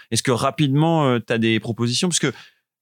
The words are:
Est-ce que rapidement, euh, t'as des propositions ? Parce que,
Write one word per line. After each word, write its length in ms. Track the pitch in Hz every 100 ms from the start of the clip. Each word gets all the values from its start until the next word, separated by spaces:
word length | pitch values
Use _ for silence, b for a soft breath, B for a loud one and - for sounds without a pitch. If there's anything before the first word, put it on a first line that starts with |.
| B
Est-ce 100 | 113
que 100 | -
rapidement, 760 | 117 135 135 147 139 160 165 143
euh, 120 | 120
t'as 180 | - 117
des 240 | 113 110
propositions ? 480 | 120 113 120 120 185
Parce 100 | 160
que, 80 | 147 B B B B _